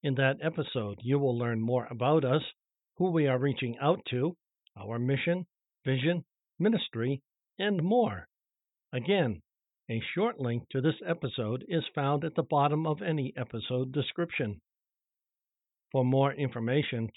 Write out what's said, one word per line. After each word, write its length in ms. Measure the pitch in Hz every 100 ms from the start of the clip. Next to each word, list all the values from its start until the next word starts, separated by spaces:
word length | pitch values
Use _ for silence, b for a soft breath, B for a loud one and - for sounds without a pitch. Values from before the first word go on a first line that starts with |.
In 120 | 147 127
that 220 | 135 135
episode, 560 | 156 165 147 127 104 98
you 160 | 117 143
will 200 | 139 120
learn 220 | 120 113
more 280 | 113 127 113
about 340 | 117 123 156
us, 200 | 127 147 - - _ _ _ -
who 120 | 185
we 180 | 165 143
are 120 | 127
reaching 360 | 139 123 123 117
out 200 | 143 196 -
to, 240 | 123 151 175 _ _ _ -
our 200 | 98 117
mission, 480 | 123 135 170 180 170 _ _ _
vision, 420 | 139 131 147 175 - _ _ -
ministry, 640 | 196 220 - 113 123 139 _ _ _ -
and 240 | 202 190
more. 460 | 170 240 196 92 - _ _ _ _ _ _
Again, 480 | 127 131 196 135 92 - _ _ _ -
a 120 | 113 -
short 260 | 170 226 220
link 240 | 123 120 -
to 100 | 135
this 140 | 147 156 -
episode 560 | 170 131 - 107 127 -
is 160 | 170 - -
found 280 | 139 147
at 120 | 160 -
the 80 |
bottom 420 | 139 143 143 151 160
of 160 | 151
any 320 | 196 160 135 -
episode 560 | 123 113 - 127 131
description. 680 | 143 131 - 170 - 113 95 - _ _ _ _ _ _ _ _ _ _ _ _
For 120 | 135
more 300 | 127 135 139
information, 760 | 143 135 120 113 143 143 120 113